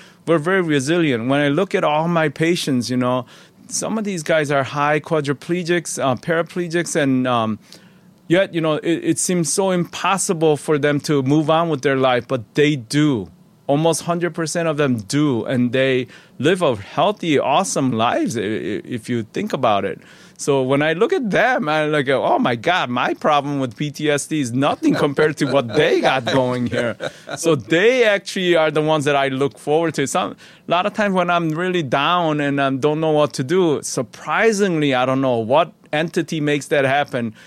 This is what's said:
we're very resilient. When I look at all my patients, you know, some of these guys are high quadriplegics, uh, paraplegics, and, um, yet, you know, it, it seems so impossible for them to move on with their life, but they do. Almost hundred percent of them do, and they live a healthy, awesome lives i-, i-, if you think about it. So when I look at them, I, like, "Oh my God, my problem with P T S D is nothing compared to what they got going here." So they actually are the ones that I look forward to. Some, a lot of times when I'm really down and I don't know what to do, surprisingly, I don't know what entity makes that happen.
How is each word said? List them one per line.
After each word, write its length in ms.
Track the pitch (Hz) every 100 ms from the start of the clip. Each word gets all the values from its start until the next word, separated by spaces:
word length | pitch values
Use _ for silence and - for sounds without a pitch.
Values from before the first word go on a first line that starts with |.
| - - -
we're 140 | 165
very 220 | 156 190
resilient. 640 | 170 143 131 175 160 120 120
When 140 | 143
I 80 | 147
look 260 | 147 196 190
at 80 |
all 240 | 160 151 165
my 220 | 170 156
patients, 600 | - 160 175 - 127 113
you 80 | 127
know, 280 | 123 127 123 - - _ -
some 300 | - 156 220
of 60 |
these 200 | 208 180
guys 280 | 151 160 147
are 120 | 143
high 360 | 120 143 147 156
quadriplegics, 1000 | - 160 139 135 - 175 165 175 151 -
uh, 140 | 131 117
paraplegics, 800 | - 165 165 180 175 170 160 165
and, 320 | 139 131 127
um, 320 | 120 110 107 - - - - - _ -
yet, 260 | 170 190
you 80 | 170
know, 140 | 160 151
it, 280 | - 165
it 160 | - 160
seems 320 | - 180 160
so 200 | - 190
impossible 840 | 180 160 - 180 190 - 160 160 147
for 200 | - 151
them 220 | 147 147
to 220 | - 147
move 260 | 135 151 151
on 200 | 160 170
with 120 | 147
their 160 | 143 135
life, 300 | 131 123 -
but 280 | 131 107 -
they 200 | 147 147
do. 540 | 113 143 151 120 92 - _ _ -
Almost 360 | 143 165 160
hundred 340 | - 170 170 165
percent 320 | 156 175 170
of 80 | 147
them 220 | 147 117
do, 480 | 95 143 147 120 -
and 260 | 127 123
they 360 | 127 135 131 127 - - -
live 240 | 135 190
a 140 | 160 107
healthy, 640 | 98 - 180 214 165 135
awesome 540 | - 156 185 170 131
lives 440 | 113 117 320 294 117
i-, 40 |
i-, 400 | 98 104 73 98
if 240 | - 123 -
you 160 | 120
think 300 | 110 - 208
about 320 | 156 123 101 98
it. 160 | - - - - -
So 260 | - 139
when 180 | 131 139
I 100 | 151
look 220 | 165 226
at 160 | 381 226
them, 400 | 165 226 254 156
I, 160 | 156 151
like, 240 | 151 135
"Oh 300 | 131 117 -
my 180 | 185 120
God, 320 | 147 180 139
my 240 | 123 135
problem 480 | 339 165 147 143 143
with 160 | 131 107
P 120 | 147
T 220 | 143 147
S 160 | 147 -
D 140 | 156
is 100 | 127
nothing 440 | 123 143 - 320 -
compared 420 | 151 139 156 151
to 80 | 147
what 240 | 139 120
they 320 | 151 160 370
got 240 | 202 135 117
going 420 | 147 127 123 120
here." 300 | 120 120 101 - - - 143
So 180 | 165 151
they 480 | 104 165 220 254
actually 540 | 226 202 - 196 180 170
are 120 | 156
the 120 | 151
ones 240 | 156 156 143
that 100 | 143
I 140 | 139
look 280 | 131 143 -
forward 360 | - 156 165
to. 140 | 147 135
Some, 240 | 180 196
a 400 | - - - -
lot 140 | 170 196
of 80 |
times 200 | 202 208
when 160 | 185 175
I'm 220 | 175 165
really 320 | 156 185 180
down 580 | 139 170 147 180 165 151
and 180 | 143 139
I 100 | 135
don't 280 | 135 151 151
know 120 | 160
what 200 | 151 147
to 100 | - 131
do, 360 | 180 175 131
surprisingly, 1120 | - - 120 - - 165 226 202 202 160 147
I 120 | 127 127
don't 160 | 131
know 160 | 135 120
what 340 | 110 143 170 - -
entity 480 | 151 165 185 156 160
makes 260 | 147 147 -
that 140 | 151
happen. 520 | 135 139 143 131 117 -